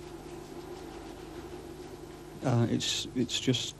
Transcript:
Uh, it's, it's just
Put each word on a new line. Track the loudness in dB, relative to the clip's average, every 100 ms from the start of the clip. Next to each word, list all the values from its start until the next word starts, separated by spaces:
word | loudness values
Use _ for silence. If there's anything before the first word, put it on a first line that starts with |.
| -10 -10 -10 -10 -10 -8 -8 -8 -8 -8 -10 -10 -10 -8 -8 -8 -8 -10 -10 -10 -10 -10 -12 -2
Uh, | 4 6 6
it's, | 6 4 2 2 2
it's | 4 4
just | 4 4 2 -6